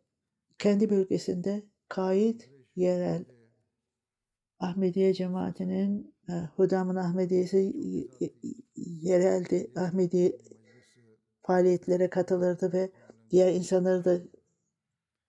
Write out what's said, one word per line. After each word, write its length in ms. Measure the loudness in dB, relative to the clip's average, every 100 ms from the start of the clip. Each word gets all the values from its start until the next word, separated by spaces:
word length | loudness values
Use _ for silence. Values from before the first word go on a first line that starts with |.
| _ _ _ _ _ -2
kendi 320 | 0 2 2
bölgesinde 720 | 2 0 -2 -2 -4 -4 -6 -10 _ -12
kaid 520 | -4 0 2 2 -2 -10 -20 _ -2
yerel 480 | 0 0 -2 -4 -8 -20 _ _ _ _ _ _ _ _ _ _ _ -8
Ahmediye 560 | -6 -2 0 2 2
cemaatinin, 1000 | 2 -2 -4 -6 -6 -4 -2 -2 -4 -8 _ -10
e, 40 |
Hudamın 640 | -8 -6 0 2 2 -2 -2
Ahmediyesi 600 | -2 -2 0 0 2 0
y-, 520 | 0 -2 -6 -6 -8 -8
y-, 140 | -8 _ -14 -14 -16 -14
yereldi. 960 | -12 -8 0 2 4 2 0 -2 -2 -4
Ahmediye 640 | -2 0 2 2 2 0 -14 -20 _ -20 _ _ _ _ _ _
faaliyetlere 680 | 0 2 4 2 0 0 0
katılırdı 600 | 0 0 0 0 0 -2
ve 180 | -2 -4 -8 -20 -20 0
diğer 220 | 4 4
insanları 520 | 2 0 0 2 2
da 160 | 2 0 -2 -20 _ _ _ _ _ _ _ _